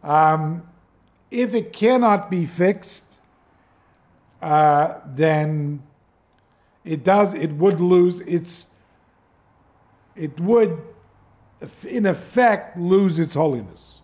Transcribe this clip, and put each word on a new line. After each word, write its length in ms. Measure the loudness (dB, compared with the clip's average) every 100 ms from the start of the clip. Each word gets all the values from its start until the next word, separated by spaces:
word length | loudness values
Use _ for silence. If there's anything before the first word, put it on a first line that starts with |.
Um, 600 | 0 2 4 2 -2 -8 -12 _ _ _ _ _ _
if 240 | -4 -2
it 180 | -2 -6
cannot 580 | -2 2 2 2 0 -2
be 160 | -6 -6
fixed, 580 | 0 0 0 -8 -20 _ _ _ _ _ _ _ _ _ _ _ _ _ _
uh, 600 | -2 2 4 4 0 -4
then 800 | -16 -2 0 2 -2 -4 -6 -8 -14 _ _ _ _ _ _ _ _ _
it 180 | -8 -4
does, 320 | 2 4 2
it 160 | 0 -6
would 260 | 0 0 2
lose 400 | 4 4 4 0
its, 460 | -4 -4 -4 -18 -20 _ _ _ _ _ _ _ _ _ _ _ _ _ _
it 260 | -12 -12 -8
would, 400 | 0 2 2 -2 -14 -20 _ _ _ _ _ _ -20 -20 -8
in 180 | -2 -2
effect, 720 | -2 -4 2 2 2 -4 -8
lose 400 | 0 2 2 0
its 160 | -2
holiness. 680 | 0 -2 -2 -8 -20 -20 -20